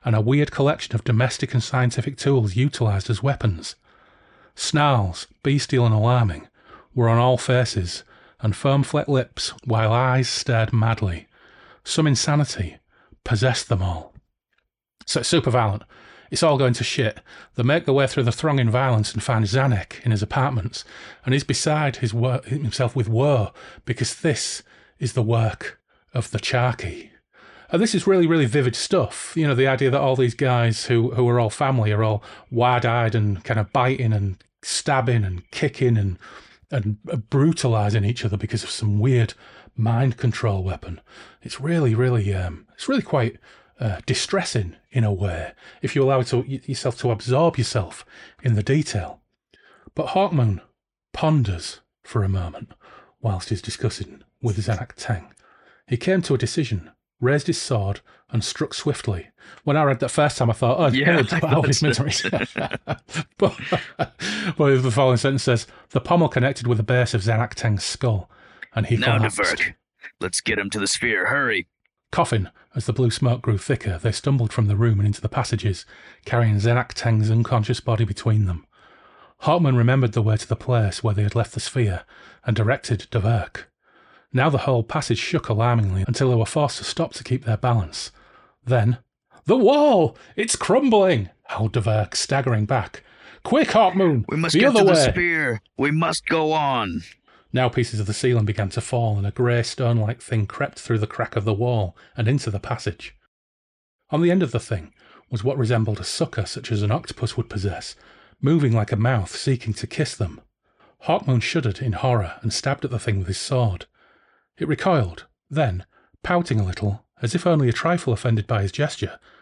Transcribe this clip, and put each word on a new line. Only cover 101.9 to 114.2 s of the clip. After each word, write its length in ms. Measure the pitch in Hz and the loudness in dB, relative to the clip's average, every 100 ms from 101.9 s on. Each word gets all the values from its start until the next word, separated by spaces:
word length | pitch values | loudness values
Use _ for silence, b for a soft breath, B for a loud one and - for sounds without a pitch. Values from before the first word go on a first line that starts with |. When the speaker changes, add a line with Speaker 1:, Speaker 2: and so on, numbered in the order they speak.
| - B B | -6 B B
Speaker 1:
and 100 | 113 | 0
into 240 | 139 113 | 0 0
the 80 | 98 | -6
passage. 560 | - 117 - - - - _ _ _ _ _ _ _ _ - | -6 -6 -6 -8 -12 -20 _ _ _ _ _ _ _ _ -4
On 120 | 151 | 0
the 100 | 170 | 4
end 120 | 185 | 4
of 80 | 147 | 2
the 80 | 117 | -2
thing 340 | - 98 80 _ b b b | -4 -6 -8 _ b b b
was 160 | 110 120 | -4 -2
what 120 | 143 | 0
resembled 440 | 113 117 107 101 | 2 2 0 -2
a 20 | |
sucker 420 | - - 160 - 98 | -6 -4 -4 -4 -6
such 280 | - - | -6 -4
as 80 | 104 | -2
an 100 | 104 | 0
octopus 460 | 143 - - 117 - | -2 -4 -6 -6 -4
would 120 | - | -6
possess, 460 | 104 - 78 - - b b b b | -4 -6 -6 -12 -18 b b b b
moving 320 | 135 165 139 | 2 2 4
like 180 | 113 104 | 2 0
a 60 | 104 | 0
mouth 360 | 120 117 87 | 2 0 -2
seeking 400 | - 135 123 113 - | -4 -2 -2 -2 -6
to 120 | 117 | -6
kiss 260 | - 143 | -4 -4
them. 280 | - 87 71 - _ b b b b - | -4 -6 -8 -20 _ b b b b -2
Hawkmoon 360 | 170 135 120 | 0 2 0
shuddered 380 | - - 120 92 | 0 -2 -2 -2
in 120 | 127 | -4
horror 400 | 90 - 120 87 - | -2 0 0 -2 -6
and 100 | 113 | -6
stabbed 320 | - 135 139 | -4 -4 -4
at 80 | 135 | -4
the 80 | 120 | -4
thing 180 | - 101 | -2 -2
with 80 | 90 | -2
his 100 | 92 | -6
sword. 460 | - 131 113 87 - b b b | -2 0 0 -2 -10 b b b